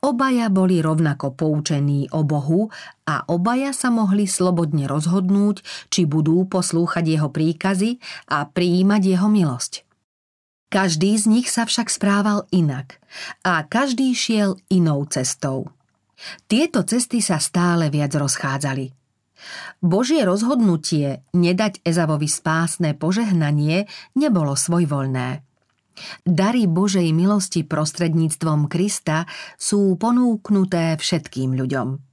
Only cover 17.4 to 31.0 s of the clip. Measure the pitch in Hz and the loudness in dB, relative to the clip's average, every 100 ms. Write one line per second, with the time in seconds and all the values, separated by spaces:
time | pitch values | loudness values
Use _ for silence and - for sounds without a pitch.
17.4 | - 180 175 170 156 147 147 147 139 - | -2 0 2 2 0 0 -2 -2 -2 -2
18.4 | 143 139 147 135 131 - _ _ _ _ | -4 -4 -4 -6 -8 -12 _ _ _ _
19.4 | - - - - 180 190 247 320 208 190 | -20 -18 -18 -4 0 2 2 2 2 2
20.4 | 233 269 220 165 - 156 143 135 _ 180 | 0 2 4 2 0 -2 -2 -4 _ 2
21.4 | 175 180 214 196 - 165 160 151 151 - | 2 2 0 -2 -2 0 0 0 -2 -4
22.4 | - 160 165 - 165 151 156 190 226 180 | -2 0 0 0 -2 -2 -2 0 0 2
23.4 | 151 147 147 165 208 - - - 302 196 | 2 2 2 0 -2 -10 -8 -2 2 2
24.4 | 151 143 - 170 165 143 135 131 127 143 | 0 -2 -2 0 0 0 -2 -4 -4 -8
25.4 | - _ _ _ _ - - - - 165 | -12 _ _ _ _ -20 -18 -8 -2 2
26.4 | 190 247 208 165 202 190 170 160 185 208 | 2 2 2 2 2 2 2 2 2 2
27.4 | 190 175 156 151 151 - 170 165 160 - | 0 -4 -2 -2 -4 -2 0 2 0 -2
28.4 | 160 151 147 170 202 - - 156 170 - | -2 0 0 0 -2 -2 -2 -4 -4 -12
29.4 | - - - 202 196 185 226 240 247 214 | -18 -12 -2 0 2 2 0 2 2 0
30.4 | - 208 185 180 165 160 | 0 0 2 0 0 -2